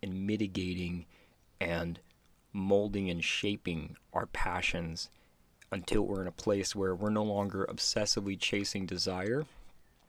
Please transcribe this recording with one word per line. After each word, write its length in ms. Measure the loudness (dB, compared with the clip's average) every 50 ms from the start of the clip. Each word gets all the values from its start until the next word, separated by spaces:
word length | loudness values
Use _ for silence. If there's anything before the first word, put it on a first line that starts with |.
and 260 | -6 -4 -4 -2 0
mitigating 800 | 0 2 0 0 0 0 -2 -2 0 -2 -2 -2 -4 -4 -6 -8 -12 -18 -20 -20 -20 _ _ _ -16 -6 -4
and 380 | -2 0 0 0 0 -2 -6 -8 -12 -20 _ _ _ -20 -20 _ _ _
molding 580 | -4 -2 2 4 4 4 4 4 0 0 0 0
and 140 | 0 0 0
shaping 720 | -2 -2 0 0 0 -2 -2 -2 -2 -2 -2 -4 -6 -10 -14 _ -4
our 140 | -4 -4 -4
passions 840 | -2 -2 0 0 0 0 0 0 0 0 0 -2 -4 -4 -6 -8 -10 -12 -20 -20 _ _ _ _ _ _ -18 -10 -6
until 300 | -6 -6 -2 2 2 2
we're 200 | 2 2 0 -2
in 60 | -2 -4
a 40 |
place 420 | -6 -2 2 2 4 4 2 0 0
where 200 | 2 2 2 2
we're 160 | 2 2 2
no 140 | 2 2 2
longer 420 | 2 2 2 2 0 0 0 -2 -2
obsessively 680 | -2 0 0 2 2 2 2 2 2 0 0 -2 -2 0
chasing 480 | 0 0 2 0 0 0 -2 -2 -2
desire, 580 | -2 -2 -2 0 0 0 0 0 0 0 0 -2 -4 -10 -20 -20 -20 -20 -20 -20 -20 -20 _ -20